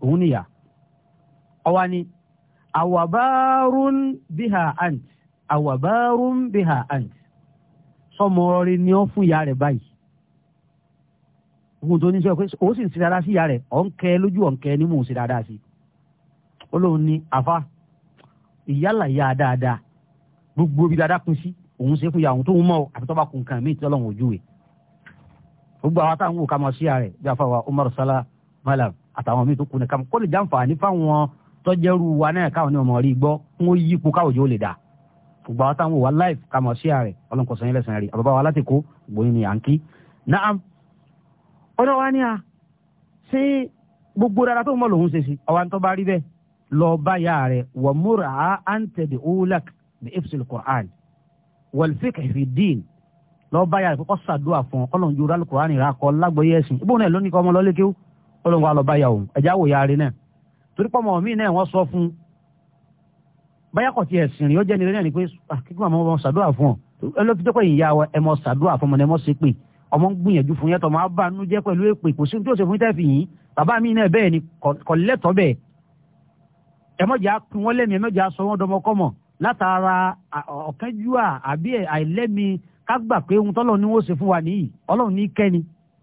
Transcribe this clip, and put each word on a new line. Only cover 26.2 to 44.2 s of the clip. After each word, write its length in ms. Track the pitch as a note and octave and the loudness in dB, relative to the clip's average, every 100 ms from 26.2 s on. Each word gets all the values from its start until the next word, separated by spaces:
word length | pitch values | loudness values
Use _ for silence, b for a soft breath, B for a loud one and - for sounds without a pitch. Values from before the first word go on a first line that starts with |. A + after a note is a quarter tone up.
| F3+ E3+ | -2 -2
wò 80 | D3 | -2
ká 120 | C#3+ | -2
mọ 120 | C#3 | -2
sí 120 | C3 D#3 | -2 -2
ààrẹ, 240 | C3 G#2+ F2 | 0 -4 -6
bí 80 | A2+ | -6
àfàwà 340 | B2 C3+ A#2+ B2 | -2 0 0 -2
Umar 240 | C#3 C3 C3 | -2 -2 -2
Sala 280 | C3+ C3 B2 _ _ _ | -2 -2 -4 _ _ _
Malam 280 | C3 C3+ A2+ F2 _ | -2 0 -2 -6 _
àtàwọn 320 | - B2 B2 B2+ | -8 -2 0 0
míì 100 | C#3 | 0
tó 80 | |
kù 140 | C#3+ C3+ | -2 -4
ní 80 | B2+ | -2
ká 100 | C#3 | -4
mọ, 80 | B2+ | -2
kó 80 | A#3 | -2
lè 80 | G3+ | 0
jàǹfààní 480 | F3+ F#3+ C3 B2+ D#3+ | -2 0 0 0 0
fáwọn 520 | G3 F3+ D#3 D3+ C#3+ b b _ | 0 0 2 2 0 b b _
tó 80 | - | -2
jẹ́rú 440 | F3+ F3+ F3+ E3+ D3+ | 0 2 2 2 0
wa 120 | D3+ | 0
náà 180 | F3 D#3+ | 0 -2
káwọn 220 | D#3 D3 | -2 0
ní 60 | C#3+ | 0
ọmọ 220 | B2+ B2 | 0 2
rí 120 | C3+ | 2
gbọ́, 240 | B2+ D3 D3+ - - | 2 0 -2 -8 -2
kí 60 | |
wọ́n 140 | F3 F3 E3 | 2 2 2
yípo 220 | F3 D3+ | 0 0
káwùjọ 320 | F3 E3 B2+ | 0 2 2
ó 40 | C3+ | 0
lè 120 | A2 | 0
dà. 180 | G2+ - _ _ _ _ _ _ | -4 -8 _ _ _ _ _ _
Gbogbo 180 | - A#2 | -10 -2
àwa 100 | C3 | 0
táwọn 180 | C#3+ D#3+ | 0 0
wò 60 | D#3 | 2
wá 60 | B2+ | 2
live 300 | D3+ F3+ C#3 - | 2 2 -2 -4
ká 100 | C3+ | -2
mọ 140 | B2+ | -2
sí 140 | A#2 D#3+ | -2 0
ààrẹ, 220 | C#3 A2 F2+ _ | 0 -2 -8 _
Ọlọ́run 160 | B2+ B2 | -4 -2
kó 100 | A#2 | -4
san 120 | A#2+ | -2
yín 80 | B2+ | -2
lẹ́san 240 | A#2+ G#2+ | -2 -4
rí. 80 | G2+ | -4
Àbábá 200 | A2 B2 C3 | -2 0 2
wa 60 | |
láti 200 | D3+ D3 | 2 0
kó, 200 | - C3+ D3+ b - | 0 0 -2 b -10
gbogbo 160 | G#2+ | -2
yín 100 | A#2+ | 0
ni 100 | A#2 | 0
à 100 | G#2 | 0
ń 60 | G#2+ | -2
kí. 200 | C#3 D3+ b b b b - | 0 0 b b b b -2
Naam. 340 | F#3+ G#3 G3+ - _ _ _ _ _ _ _ _ _ _ - | 0 0 -2 -8 _ _ _ _ _ _ _ _ _ _ 0
Ọ̀dọ̀ 180 | C4 C4 | 2 2
wa 120 | C4+ | 0
ni 80 | C4 | 0
a, 100 | B3 G#3+ - _ _ _ _ _ _ _ _ | -2 -4 -10 _ _ _ _ _ _ _ _
ṣé 360 | C4 C#4 C4+ B3 - _ _ _ | -2 0 0 -4 -12 _ _ _
gbogbo 300 | - | 0